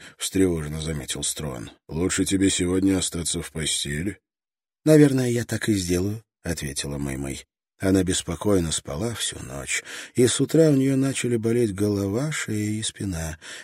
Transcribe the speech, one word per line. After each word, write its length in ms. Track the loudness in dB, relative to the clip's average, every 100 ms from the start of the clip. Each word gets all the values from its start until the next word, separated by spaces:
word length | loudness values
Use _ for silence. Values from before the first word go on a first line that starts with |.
| -18 -10
встревоженно 640 | -6 2 2 2 -4 -6
заметил 440 | -6 -6 -6 -6
Строан. 480 | -6 -6 -8 -8 -12 -18 _
«Лучше 360 | -2 -2 0
тебе 280 | 0 2 2
сегодня 480 | 2 0 2 2 2
остаться 420 | -2 -4 -4 -6
в 100 | -6
постели». 680 | -6 -4 -4 -4 -4 -4 -8 _ _ _ _ _ _ 6
«Наверное, 460 | 8 8 6 0
я 120 | 0
так 260 | -2 -2 0
и 40 |
сделаю», 480 | 0 2 0 0 -4 -12 _
ответила 560 | -6 -6 -6 -6 -6 -6
Мэй-Мэй. 480 | -6 -6 -6 -8 -12 _ _ _
Она 220 | 2 4
беспокойно 720 | 4 0 -2 -4 2 2 2
спала 400 | -4 -6 -6 -6
всю 260 | -4 -8 -8
ночь, 440 | -12 -12 -6 -6 -6 -14 -8
и 140 | 2 4
с 140 | 4
утра 280 | 2 6 6
у 60 | 6
неё 220 | 4 2
начали 400 | 0 0 -2 0
болеть 360 | 2 2 2
голова, 560 | 2 0 2 0 -2 -2
шея 420 | -4 -4 -4 -2
и 120 | -4
спина. 560 | -6 -6 -6 -4 -6 -10 -14 -18